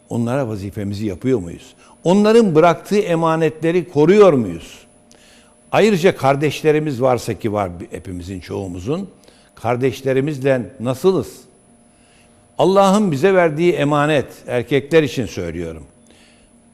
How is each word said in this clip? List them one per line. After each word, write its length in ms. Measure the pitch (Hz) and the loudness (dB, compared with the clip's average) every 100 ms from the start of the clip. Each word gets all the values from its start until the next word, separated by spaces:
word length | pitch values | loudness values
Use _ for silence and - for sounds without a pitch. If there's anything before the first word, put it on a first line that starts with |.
| - | -8
onlara 380 | 113 117 139 117 | -6 -4 -4 -4
vazifemizi 580 | 107 101 107 101 101 107 | -8 -10 -8 -8 -6 -8
yapıyor 340 | 87 131 117 | -6 -2 -2
muyuz? 340 | 85 76 - _ _ _ | -4 -14 -20 _ _ _
Onların 520 | 165 202 208 226 208 156 | 2 4 4 4 4 4
bıraktığı 440 | 170 165 - 202 | 4 2 -2 -2
emanetleri 880 | 175 165 165 160 160 - 165 180 147 | 0 0 0 0 -2 -2 -2 -2 -2
koruyor 440 | 143 160 208 190 | 2 6 8 6
muyuz? 440 | 131 101 82 - - _ _ _ _ _ _ _ _ _ | 6 0 -8 -16 -20 _ _ _ _ _ _ _ _ _
Ayrıca 460 | 143 214 185 180 - | 2 2 4 2 2
kardeşlerimiz 840 | 131 143 151 - 156 151 156 117 | 0 0 -2 0 0 0 -2 -2
varsa 320 | 131 120 - | 0 0 -4
ki 200 | 101 113 | -6 -4
var 180 | 104 95 82 - | -4 -4 -8 -12
hepimizin, 480 | 90 95 90 85 95 | -12 -12 -12 -12 -14
çoğumuzun, 720 | - 101 95 90 98 170 190 - _ _ _ - | -10 -10 -10 -10 -6 -6 -8 -16 _ _ _ -8
kardeşlerimizle 1080 | 110 123 131 - 135 131 143 139 135 131 95 - | -4 -2 -2 -2 -2 -2 -2 -2 -2 -2 -4 -8
nasılız? 480 | 120 123 185 175 - - - _ _ _ _ _ _ _ _ _ _ - | -6 -2 0 0 -4 -12 -20 _ _ _ _ _ _ _ _ _ _ -2
Allah'ın 540 | 165 190 196 202 202 | 2 4 4 2 0
bize 220 | 135 190 | 0 2
verdiği 400 | 185 170 151 175 | 4 2 2 0
emanet, 520 | 143 143 147 147 147 - - - | 0 0 0 0 0 -2 -10 -6
erkekler 560 | 123 113 143 139 160 | -4 0 -2 2 2
için 220 | 143 135 104 | 2 -2 -8
söylüyorum. 580 | - 85 82 82 78 73 _ _ _ _ _ _ _ _ | -8 -8 -8 -10 -12 -20 _ _ _ _ _ _ _ _